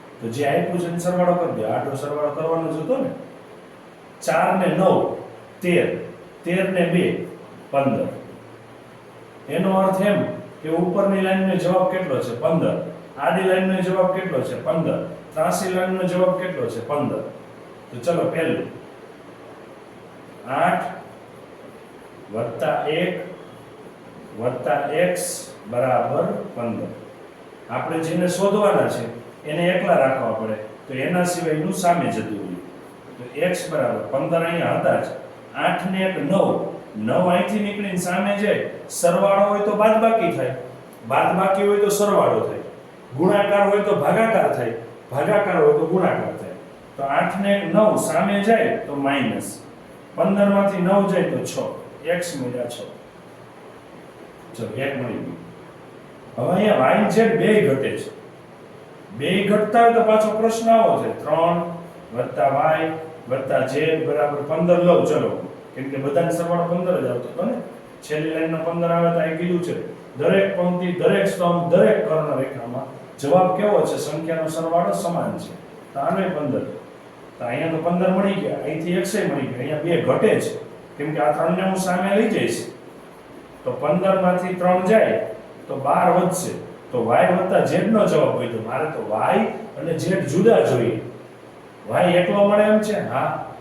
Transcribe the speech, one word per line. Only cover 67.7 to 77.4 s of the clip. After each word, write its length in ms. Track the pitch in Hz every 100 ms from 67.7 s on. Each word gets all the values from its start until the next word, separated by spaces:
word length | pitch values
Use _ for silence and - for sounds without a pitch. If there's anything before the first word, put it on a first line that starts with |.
| - - -
છેલ્લી 260 | - 151 160
લાઈનનો 280 | 160 165 160
પંદર 340 | 170 170 170
આવે 180 | 170 170
તો 60 | 170
અહીં 180 | 160 160
કીધું 260 | 175 175
છે, 240 | - - - - - 127
દરેક 400 | 165 196 196 180
પંક્તિ, 340 | 180 180 180
દરેક 360 | 175 - 202 196
સ્તંભ, 440 | - 175 170 170
દરેક 380 | 185 214 - -
કર્ણરેખામાં 1080 | 156 151 131 135 - 120 127 - - - -
જવાબ 400 | 143 180 180 190
કેવો 240 | 208 180
છે? 160 | - -
સંખ્યાનો 500 | 147 156 160 160 156
સરવાળો 460 | - 160 170 175
સમાન 440 | - 170 165 - -
છે. 160 | - - - - -
તો 60 | 139
આનોય 300 | 151 190 175
પંદર. 300 | 147 139 107 - - - - - - -
તો 60 | -